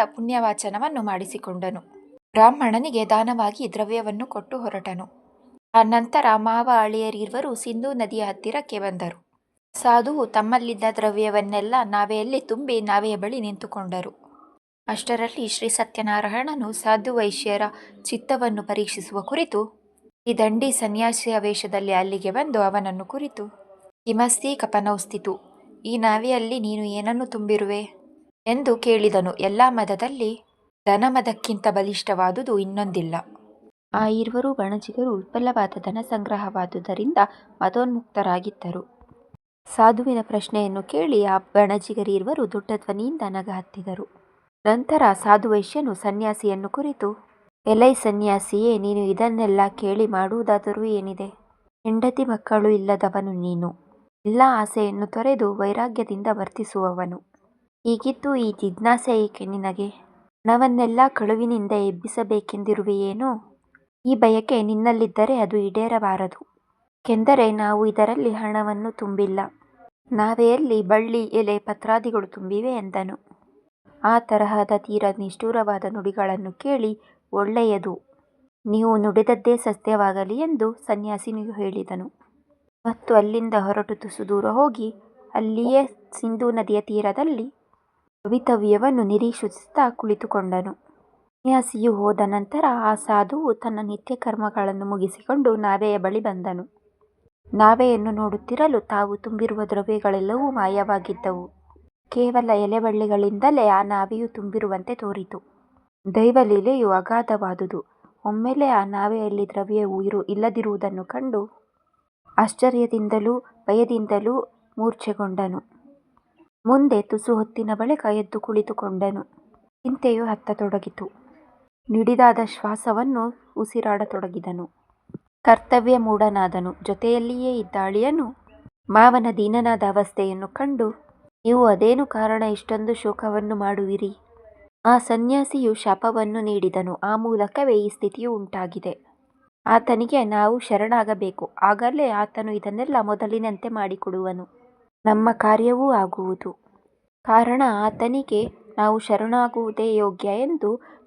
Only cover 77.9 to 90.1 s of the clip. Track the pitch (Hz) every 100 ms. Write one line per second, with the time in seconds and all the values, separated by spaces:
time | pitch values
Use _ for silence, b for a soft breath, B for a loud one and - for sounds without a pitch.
77.9 | 170 _ _ _ _ _ _ 214 214 226
78.9 | 220 208 196 220 233 240 240 226 208 -
79.9 | 214 196 190 190 233 320 294 220 233 -
80.9 | 208 208 208 - 220 214 208 196 202 185
81.9 | 185 185 - _ _ _ _ _ _ 233
82.9 | 226 - 220 208 226 226 214 196 202 208
83.9 | 208 208 - 202 202 214 226 285 240 220
84.9 | - _ _ - - 220 220 240 269 269
85.9 | - _ - 226 226 240 226 214 208 208
86.9 | 214 208 196 311 247 247 - _ _ _
87.9 | _ _ _ - 247 247 233 208 208 254
88.9 | 254 202 208 233 233 208 - - - 254
89.9 | 240 220